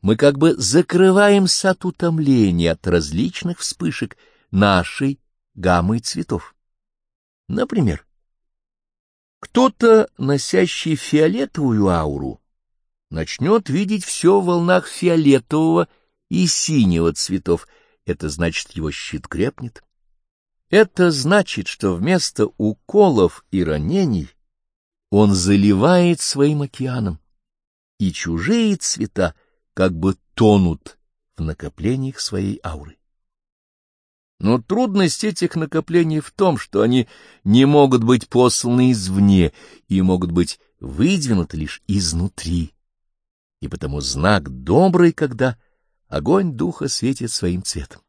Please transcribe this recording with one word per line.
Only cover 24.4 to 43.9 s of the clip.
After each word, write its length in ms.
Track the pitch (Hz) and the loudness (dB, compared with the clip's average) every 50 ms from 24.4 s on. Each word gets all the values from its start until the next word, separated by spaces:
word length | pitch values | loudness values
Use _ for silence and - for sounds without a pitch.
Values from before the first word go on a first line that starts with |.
| _ _ _ _ _ _ _ _ _ _ _ _ _ _ | _ _ _ _ _ _ _ _ _ _ _ _ _ _
он 240 | - 101 107 104 98 | 2 4 4 4 4
заливает 840 | 92 87 92 101 98 98 104 101 95 107 156 180 180 175 175 175 - | 2 2 2 2 4 4 4 4 4 4 4 4 4 4 2 0 -2
своим 420 | - - - 139 139 147 151 147 143 | -4 -8 -2 0 0 0 0 -2 -4
океаном, 580 | 135 _ - 131 131 123 123 110 98 85 78 _ _ _ _ _ _ _ _ _ _ _ _ _ _ _ _ | -8 _ -8 -8 -6 -4 -4 -4 -4 -6 -8 _ _ _ _ _ _ _ _ _ _ _ _ _ _ _ _
и 140 | - 92 - | -4 -4 -4
чужие 640 | - - - 85 82 87 156 220 233 226 220 202 | -4 -6 -6 -6 -4 -2 -2 0 0 0 0 -2
цвета 580 | 175 - - - - 107 104 _ - 92 85 - _ _ _ _ _ _ _ _ | -4 -4 -8 -6 -6 -6 -8 _ -4 -4 -4 -4 _ _ _ _ _ _ _ _
как 220 | - 95 95 90 | -2 0 0 0
бы 220 | 82 82 98 95 _ _ _ _ | 0 -2 -2 -2 _ _ _ _
тонут 640 | - 117 107 104 101 95 87 80 73 _ - - _ _ _ _ _ _ _ _ | 2 4 4 6 6 4 2 0 -4 _ -20 -20 _ _ _ _ _ _ _ _
в 60 | - 82 | -10 -8
накоплениях 760 | 78 76 _ - 69 _ _ 80 104 127 131 135 135 135 - | -8 -8 _ -12 -16 _ _ -4 -4 -4 -4 -6 -8 -8 -10
своей 400 | - - 101 98 98 98 101 - - | -12 -8 -6 -4 -4 -4 -6 -8 -10
ауры. 360 | - 82 - - 76 - _ _ _ _ _ _ _ _ _ _ _ _ _ _ _ _ _ _ _ _ _ _ _ _ _ _ _ _ _ | -14 -14 -14 -16 -18 -20 _ _ _ _ _ _ _ _ _ _ _ _ _ _ _ _ _ _ _ _ _ _ _ _ _ _ _ _ _
Но 200 | 95 104 117 127 | -2 0 0 0
трудность 640 | 117 _ 185 226 254 233 190 202 190 165 - - - | 0 _ -2 -2 -2 0 0 0 0 0 0 -2 -6
этих 320 | 214 185 - 180 165 - | -6 -4 -4 -4 -4 -2
накоплений 640 | 170 160 143 - 160 160 - 165 175 170 160 156 156 | -4 -6 -4 -4 -6 -4 0 0 0 0 2 -2 -4
в 100 | - - | -4 -8
том, 280 | _ - 202 185 156 117 | _ 0 0 0 0 -2
что 240 | - - - 98 107 | -6 -6 -2 0 0
они 260 | 117 123 127 117 _ - _ - - _ _ _ | 2 2 2 0 _ -8 _ -20 -20 _ _ _
не 220 | 95 104 120 135 | 2 4 6 6
могут 400 | 139 147 147 143 135 131 123 113 | 6 6 6 6 6 4 2 4
быть 240 | 113 127 123 - _ | 2 2 2 0 _
посланы 640 | - 123 123 123 - - - 120 120 123 127 127 127 | 2 4 4 4 2 0 -2 0 2 2 4 4 2
извне 600 | 110 98 92 92 98 101 101 98 95 87 76 - _ - - - _ _ _ | 0 -2 -4 0 2 4 6 6 6 4 2 0 _ -20 -20 -20 _ _ _
и 120 | 95 95 | 0 0
могут 300 | 92 92 92 90 90 85 | 2 2 2 0 -2 -2
быть 300 | 82 87 87 - - _ _ _ _ _ | 0 -2 -2 -2 -4 _ _ _ _ _
выдвинуты 800 | - 67 69 76 107 165 196 190 147 131 113 95 85 - - | -16 -14 -4 -2 0 0 0 0 -2 -2 -2 -2 -2 -4 -6
лишь 260 | 78 78 73 - - _ - | -8 -8 -8 -10 -14 _ -4
изнутри. 840 | 98 101 95 82 78 85 87 95 _ - - 85 85 85 80 78 _ _ _ _ _ _ _ _ _ _ _ _ _ _ _ _ _ _ | -4 -2 -2 -2 -4 -4 -4 -6 _ -8 -8 -6 -4 -4 -4 -6 _ _ _ _ _ _ _ _ _ _ _ _ _ _ _ _ _ _
И 60 | - | -14
потому 340 | 69 - - - 71 | -12 -12 -10 -10 -8